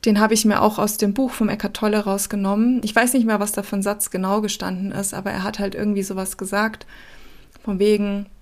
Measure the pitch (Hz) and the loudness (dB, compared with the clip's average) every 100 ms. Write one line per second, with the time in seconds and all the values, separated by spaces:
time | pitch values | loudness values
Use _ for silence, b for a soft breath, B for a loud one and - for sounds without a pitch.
0 | - 208 214 214 214 208 214 214 208 - | 4 4 4 4 4 4 2 2 -2 0
1 | 208 202 262 - 214 214 202 - 214 214 | 0 2 0 0 -2 0 -4 -2 0 0
2 | 202 196 - 202 196 202 233 247 214 220 | 0 -2 -2 -2 0 2 2 2 2 2
3 | 247 262 226 214 208 208 202 202 196 208 | 2 2 2 2 0 -4 -4 -2 -2 -2
4 | - 185 190 208 208 - 180 185 196 196 | -4 -2 0 0 0 -4 -6 -4 -6 -4
5 | 196 196 196 196 196 214 202 202 208 202 | -6 -6 -6 -4 -6 -4 -4 -2 -2 0
6 | 196 190 190 - 185 202 220 220 - B | -2 -4 -6 -8 -4 -2 -2 -4 -18 B
7 | B B B B B - - 196 208 208 | B B B B B -12 -6 2 4 4
8 | 202 202 202 - | 2 -4 -6 -14